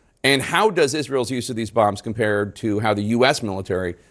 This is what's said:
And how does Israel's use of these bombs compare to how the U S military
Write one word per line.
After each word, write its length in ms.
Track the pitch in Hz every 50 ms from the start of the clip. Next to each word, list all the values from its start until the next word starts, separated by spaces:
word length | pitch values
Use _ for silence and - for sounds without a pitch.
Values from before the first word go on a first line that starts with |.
| _ _ _ _ -
And 160 | 135 139 131
how 300 | 123 131 160 175 214 220
does 240 | 175 175 151 127 147
Israel's 380 | 156 135 131 139 131 120 110
use 180 | 131 123 113 -
of 60 | 123
these 160 | 113 113 101
bombs 280 | - 120 107 104 98 -
compare 460 | - 117 107 117 110 107 104 104 104
to 320 | 101 - - - 110 101 104
how 160 | 113 110 104
the 80 | 104
U 220 | 104 107 117 117 123
S 180 | 135 156 -
military 540 | 120 101 95 95 92 - 95 92 92 90 85 - _ _